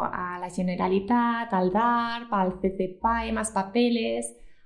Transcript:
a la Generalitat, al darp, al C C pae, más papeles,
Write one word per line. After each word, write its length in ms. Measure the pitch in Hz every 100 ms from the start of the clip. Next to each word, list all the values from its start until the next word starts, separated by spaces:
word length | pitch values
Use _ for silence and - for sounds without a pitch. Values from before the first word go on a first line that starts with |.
a 360 | 170 - 180 180
la 120 | 180
Generalitat, 1000 | 185 180 180 185 190 202 240 233 233 233
al 200 | 190 185
darp, 600 | 202 240 233 233 233 240
al 260 | 202 185 185
C 160 | 190 190
C 220 | 185 -
pae, 320 | 226 233 226
más 180 | 220 208
papeles, 840 | 196 190 240 240 233 226 233 - - - -